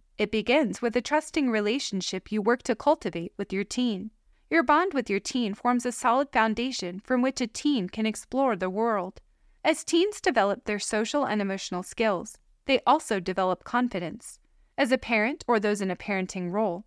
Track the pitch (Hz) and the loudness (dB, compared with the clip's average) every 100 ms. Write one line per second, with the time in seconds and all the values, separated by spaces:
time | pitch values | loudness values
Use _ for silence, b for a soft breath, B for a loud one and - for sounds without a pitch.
0 | _ - 208 220 214 233 220 185 233 240 | _ -4 0 0 2 4 2 0 -2 0
1 | - 302 302 320 262 220 208 269 - 196 | 0 0 0 0 2 2 0 0 -2 -4
2 | - 190 - 214 202 247 - 226 285 311 | -4 -6 -4 0 2 2 0 0 2 2
3 | 185 165 170 - 196 185 - - 247 190 | 0 -6 -8 -10 -6 -4 -4 -2 -2 -2
4 | 214 - _ _ - 320 277 302 381 277 | -8 -14 _ _ 0 2 4 4 2 0
5 | 240 202 - 254 220 208 247 247 247 - | 0 -2 -2 -2 -2 -2 0 0 0 -2
6 | 247 247 285 240 220 220 254 247 180 185 | 2 2 2 2 2 0 -2 -4 -8 -6
7 | - 254 262 262 240 - 294 269 180 - | -2 2 2 0 -4 -2 0 0 0 -2
8 | 220 208 - 254 269 190 185 190 233 208 | -2 -4 -4 0 0 0 -2 0 0 0
9 | 185 - - _ _ _ 302 311 - 330 | -4 -10 -20 _ _ _ 0 0 0 2
10 | 403 - 392 233 202 196 - 208 - 214 | 2 0 0 2 2 0 -4 -4 -2 -2
11 | 226 294 269 214 196 190 - 180 - - | 0 0 0 0 -2 -4 -6 -8 -6 -2
12 | 226 180 - - _ _ - 262 - 302 | 0 0 -6 -16 _ _ 0 2 4 2
13 | - 196 175 185 185 185 - 240 247 180 | 2 -2 -2 0 0 0 -2 0 0 -2
14 | 165 - - - _ _ _ - 262 254 | -6 -10 -16 -20 _ _ _ -2 2 0
15 | - 226 220 - - 226 208 208 185 180 | 2 0 0 0 0 2 2 0 -2 -4
16 | - 190 185 185 180 202 214 175 | -4 -4 -4 -4 -4 -2 -2 -4